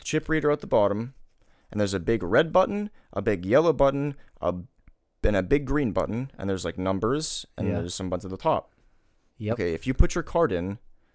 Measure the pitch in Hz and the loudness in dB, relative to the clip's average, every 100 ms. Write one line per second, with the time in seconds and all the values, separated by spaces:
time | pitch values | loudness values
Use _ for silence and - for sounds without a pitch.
0 | - 156 151 156 147 147 - 120 101 104 | -4 -4 -2 -2 0 -2 0 2 2 0
1 | 120 - - _ _ _ _ 104 101 95 | -6 -12 -20 _ _ _ _ -2 0 0
2 | 80 113 87 113 165 180 190 202 208 - | 0 0 2 2 4 2 2 -2 -6 -12
3 | _ 98 101 98 90 127 165 143 139 139 | _ -4 -2 -2 4 4 4 4 2 2
4 | 143 139 - - 87 90 87 _ - _ | -4 -6 -18 -4 -4 -4 -10 _ -20 _
5 | _ _ - 104 92 147 143 147 131 95 | _ _ 2 2 2 0 2 0 0 0
6 | - 110 135 - 98 95 87 82 92 95 | -2 -4 -6 -6 -4 -2 -4 -2 -2 0
7 | 110 143 156 - - - 110 95 87 - | 0 -2 -4 -8 -12 -6 -4 -2 -4 -6
8 | 92 90 92 92 160 120 - _ _ _ | -4 -6 -6 -4 -2 -2 -4 _ _ _
9 | _ _ _ _ 107 117 87 80 127 127 | _ _ _ _ -4 -2 -2 -2 -4 4
10 | - 175 - 170 160 90 90 104 - - | 4 4 -2 0 2 0 -4 -6 -12 -20
11 | _ | _